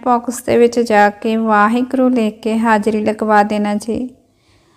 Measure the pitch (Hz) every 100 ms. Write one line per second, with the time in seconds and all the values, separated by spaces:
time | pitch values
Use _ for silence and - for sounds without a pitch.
0 | - 240 240 240 - 233 240 240 240 208
1 | 208 202 226 220 226 208 208 240 254 262
2 | 254 254 214 220 220 220 226 214 208 214
3 | 214 214 220 214 208 208 208 208 - 220
4 | 254 - _ _ _ _ _